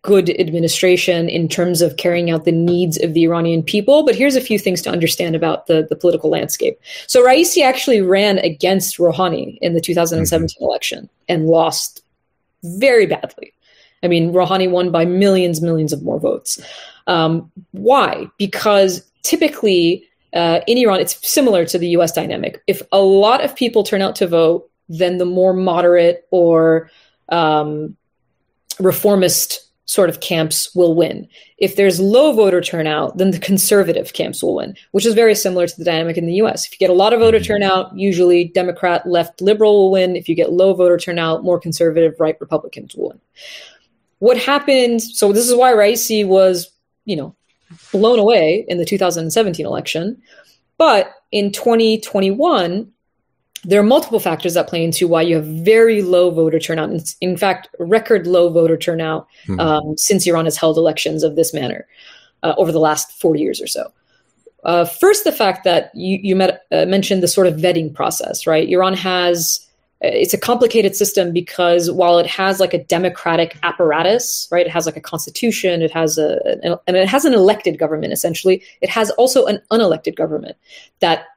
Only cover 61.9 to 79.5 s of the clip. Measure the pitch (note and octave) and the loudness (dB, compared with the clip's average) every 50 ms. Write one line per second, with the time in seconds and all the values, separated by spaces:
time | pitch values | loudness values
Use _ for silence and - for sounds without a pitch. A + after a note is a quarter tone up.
61.9 | _ - - - - - _ _ _ _ - E3 - - F3+ E3 D#3+ D#3+ D#3+ D#3 | _ -20 -20 -20 -20 -20 _ _ _ _ -6 -4 0 0 -2 0 0 0 0 0
62.9 | D3+ D3+ - - - - - E3+ D#3 D3 D3+ D3 - - - - - - - - | 0 -2 -6 -10 -10 -2 -2 0 0 0 -2 -4 -6 -8 -10 -10 -8 -10 -10 -12
63.9 | _ _ _ _ _ _ _ _ _ _ _ - _ _ - - F3 F3 E3+ E3+ | _ _ _ _ _ _ _ _ _ _ _ -20 _ _ -6 -2 0 0 0 -2
64.9 | - - - F#4+ G#4+ G#4 - D#4+ - - A3+ F#3+ F#3 - - F#3 F3 - - - | -2 2 2 4 4 4 0 -4 -2 0 -2 -2 -2 -2 -2 0 0 0 -2 -4
65.9 | _ - F3+ F#3 G3 F#3 G3 G3 F#3 F#3+ F#3+ F3+ - - _ _ E3 D#3+ D#3+ F3+ | _ -8 -4 -4 -4 -4 -2 -2 0 2 0 0 -2 -6 _ _ 0 0 0 2
66.9 | F#3+ G3 F#3+ - G3+ F#3+ F3 E3+ - G3+ F#3 F3+ D#3 D#3 D#3 F3+ E3+ E3 D#3+ D3+ | 0 0 0 0 -2 0 0 0 2 2 2 2 2 0 -2 0 0 0 -4 -4
67.9 | D3 - D#3 E3 E3 - - - - - - E3 D#3+ D#3 E3 - F3+ F3+ F#3 F#3+ | -6 -4 -4 -4 -4 -6 -8 -8 -8 -6 -2 0 0 0 0 0 0 0 2 0
68.9 | F#3+ F#3 F3+ F#3 F#3 F3+ F3+ F3 F3 E3+ E3 - - - _ _ _ _ _ _ | -2 -2 -4 -4 -2 0 0 0 0 -2 -2 -4 -6 -6 _ _ _ _ _ _
69.9 | _ _ - - - A2+ - - - G3 - - A#3+ A3+ B3+ A3+ A#3 A3+ G3 G3 | _ _ -4 -2 0 0 0 0 -2 -4 -2 -2 0 2 0 2 2 0 0 0
70.9 | G3 - G#3 G3+ - G3 F3+ F3 E3+ F3 F3 - - - F3 F3 F3 F3 E3+ F3 | 0 -2 -4 -2 0 -2 -2 0 -2 -4 -6 -6 -4 -2 0 2 2 2 0 -2
71.9 | F3+ F#3 F3 F3 F3 E3+ E3+ - - - F#3+ F#3+ F#3+ F#3+ F#3+ F3+ F3+ E3+ - - | 0 0 2 4 4 4 2 0 -4 -2 -2 -2 0 0 0 -2 -2 -6 -2 -2
72.9 | F3 E3+ F#3 F3+ F3 - - F3 E3 E3 E3+ E3+ - - - E3+ - - F3 D#3 | -2 0 0 -2 -4 -4 -4 -2 0 0 -2 -2 -4 -6 -6 -6 -2 0 0 0
73.9 | D3 D#3+ E3+ F#3 G#3+ A#3+ - - - - - - E3+ F3 F3 E3 D#3+ E3+ D#3+ E3 | 2 0 0 0 0 0 -2 -6 -8 -8 -8 -2 0 0 0 0 -2 -4 -4 -4
74.9 | D#3 - - - - D#3+ - - _ - - A#3 G3+ - - F#3 F3 E3+ E3 D#3+ | -8 -8 -14 -12 -10 -10 -12 -12 _ -4 -4 -2 -2 -2 -2 -2 -2 0 -2 -2
75.9 | - E3 E3 D#3 D3+ D#3 D3+ D3+ - - - - - - - E3+ E3+ - _ - | -2 -2 -2 -2 0 -2 -2 -2 -2 -2 -2 -2 -4 -2 -4 -6 -6 -4 _ -2
76.9 | F3+ F#3 F#3 G3 A3 C#4+ D4+ D4+ B3+ G#3 F#3 G3 G#3+ G#3 - F#3 D#3 - D#3+ D3+ | 0 0 0 2 0 0 2 2 4 4 4 4 2 2 -2 -6 -2 -2 -4 -4
77.9 | D#3 D#3 D#3 - - - - E3+ E3 - - F#3+ F#3 F#3 _ - _ _ - - | -4 -6 -6 -6 -6 -4 -4 -6 -6 -2 0 0 0 0 _ -20 _ _ -6 -4
78.9 | - A3+ A3 G#3 - - B3 C4 C4 C4+ - F3 | -2 -2 -2 -2 2 0 0 2 4 2 2 2